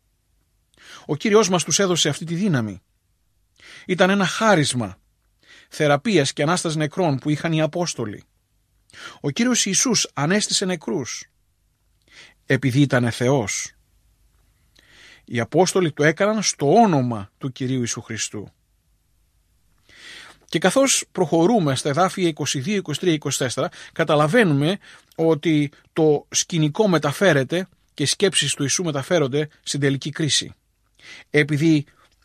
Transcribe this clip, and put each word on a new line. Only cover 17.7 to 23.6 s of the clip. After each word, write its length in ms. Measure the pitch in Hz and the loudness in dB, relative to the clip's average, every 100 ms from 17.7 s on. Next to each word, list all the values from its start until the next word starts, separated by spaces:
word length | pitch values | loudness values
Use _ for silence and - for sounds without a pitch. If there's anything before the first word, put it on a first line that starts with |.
| 131 | -2
Ιησού 220 | 117 - | -4 -6
Χριστού. 520 | - 110 - 107 90 _ _ _ _ _ _ _ _ _ _ _ _ _ _ - - - - - | -10 -10 -8 -10 -14 _ _ _ _ _ _ _ _ _ _ _ _ _ _ -20 -20 -20 -20 -20
Και 140 | _ 165 | _ -2
καθώς 460 | 185 269 269 - - | 0 2 2 0 -4
προχωρούμε 600 | - 160 165 170 233 151 | -4 0 4 4 4 2
στα 140 | 131 151 | -2 -2
εδάφια 400 | 139 185 - 175 | 0 0 0 -2
είκοσι 320 | 156 147 147 | -2 -6 -4
δύο, 160 | 131 208 | -2 -4
είκοσι 240 | 185 147 | -4 -4
τρία, 120 | 185 | 0
είκοσι 260 | 156 147 131 | 0 -2 -4
τέσσερα, 300 | 131 123 | -4 -2